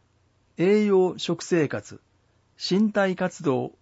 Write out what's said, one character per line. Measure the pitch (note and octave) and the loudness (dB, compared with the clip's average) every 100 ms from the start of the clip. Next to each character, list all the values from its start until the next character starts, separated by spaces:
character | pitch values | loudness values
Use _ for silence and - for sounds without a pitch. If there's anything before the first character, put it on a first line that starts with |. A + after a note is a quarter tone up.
| _ _ _ _ _ - | _ _ _ _ _ -2
栄 | F3+ G#3+ G#3 | 2 2 4
養、 | F#3+ F#3 A2+ | 4 2 0
食 | - E3 | -4 -6
生 | - F3 C#3 | -2 0 0
活、 | G#2+ - G#2 _ _ _ _ _ - | -4 -12 -18 _ _ _ _ _ -12
身 | - F#3 A3 | -2 0 2
体 | G#3 G3 F3+ | 2 0 0
活 | F3+ - | -4 -4
動、 | D#3+ B2+ B2 - | -2 -2 -4 -10